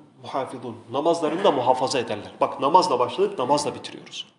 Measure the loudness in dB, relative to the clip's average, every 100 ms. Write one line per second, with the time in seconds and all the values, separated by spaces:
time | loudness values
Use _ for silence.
0 | -20 -20 -8 -6 -6 -8 -12 -12 -6 -2
1 | 0 2 0 2 2 4 2 2 2 0
2 | -2 -6 -10 -2 -2 0 4 6 6 2
3 | 0 0 -2 -2 0 0 0 -6 -12 -16
4 | -14 -16 -16